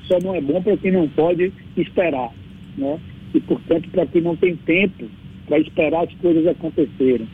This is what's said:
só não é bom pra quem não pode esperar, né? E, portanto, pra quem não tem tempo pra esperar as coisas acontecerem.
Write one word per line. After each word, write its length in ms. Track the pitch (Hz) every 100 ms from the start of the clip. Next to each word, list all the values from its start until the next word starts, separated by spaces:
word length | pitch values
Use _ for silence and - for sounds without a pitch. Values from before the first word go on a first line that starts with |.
só 160 | - 180
não 160 | 185 180
é 40 |
bom 220 | 139 170
pra 160 | 185 175
quem 140 | 190
não 180 | 185 151
pode 420 | 147 160 170 185 - - -
esperar, 560 | 165 - 170 139 120 - - - - -
né? 220 | 139 160 - - -
E, 60 | 156
portanto, 500 | - - - 165 165
pra 160 | 185 160
quem 160 | 180
não 140 | 165 165
tem 200 | 185 165
tempo 500 | - 170 196 - 113 - - - -
pra 100 | 147
esperar 440 | 151 - 156 160
as 100 | 165 -
coisas 300 | 180 165 165
acontecerem. 840 | 151 160 - 143 - 131 120 110